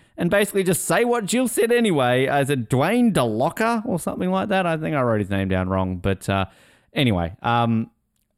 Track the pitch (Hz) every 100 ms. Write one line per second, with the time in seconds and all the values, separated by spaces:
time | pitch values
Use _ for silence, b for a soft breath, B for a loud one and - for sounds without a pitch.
0 | b b 175 202 202 196 185 175 - 175
1 | 240 240 190 233 254 - 226 240 226 151
2 | 123 127 131 143 135 139 110 127 160 247
3 | 240 160 120 107 156 - 226 226 208 175
4 | 190 - 185 190 202 190 180 160 160 147
5 | 123 107 95 98 95 92 92 95 92 90
6 | 98 95 - 98 95 b b b b -
7 | 127 92 85 98 120 117 117 113 113 _
8 | _ _ _